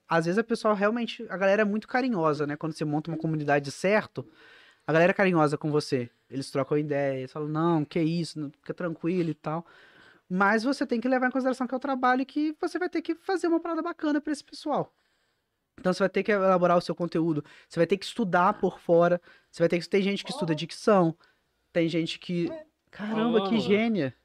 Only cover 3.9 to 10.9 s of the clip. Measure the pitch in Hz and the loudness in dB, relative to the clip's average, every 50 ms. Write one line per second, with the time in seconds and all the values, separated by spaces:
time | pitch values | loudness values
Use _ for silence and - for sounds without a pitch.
3.9 | 208 214 - - _ - 123 - _ _ - - - - - _ _ _ _ - | 0 0 0 -2 _ -12 -12 -12 _ _ -20 -20 -20 -20 -20 _ _ _ _ 0
4.9 | 147 160 170 180 196 - 208 185 180 165 156 147 147 147 - 151 147 151 143 - | 4 4 4 4 4 4 2 2 4 4 4 2 2 -2 -4 0 0 0 0 0
5.9 | - 131 120 117 _ _ _ _ - 135 135 - - 143 135 - 156 151 151 151 | -2 -2 -2 -4 _ _ _ _ -8 -8 -8 -4 -4 -4 -2 0 0 -2 0 0
6.9 | 143 139 143 139 135 131 131 127 - 156 151 147 151 156 160 170 170 160 147 - | -2 -2 -2 -2 -2 -4 -8 -10 -8 -8 -8 -4 -2 0 2 2 2 2 0 0
7.9 | - 185 165 156 165 175 165 - - 156 151 139 - _ _ - 160 - 180 175 | -2 -2 0 0 0 -2 -4 -4 -6 -10 -10 -10 -10 _ _ -12 -8 -6 -6 -6
8.9 | 165 - - 165 185 185 170 165 151 _ _ 160 151 165 170 - - - - - | -6 -4 -4 -2 0 0 -2 -2 -4 _ _ -6 -6 -6 -8 -12 -20 -20 -20 -20
9.9 | _ _ - - _ _ _ _ 180 185 196 196 214 226 214 262 285 - 294 - | _ _ -20 -20 _ _ _ _ 0 2 2 4 2 2 0 -2 -2 -2 -2 -4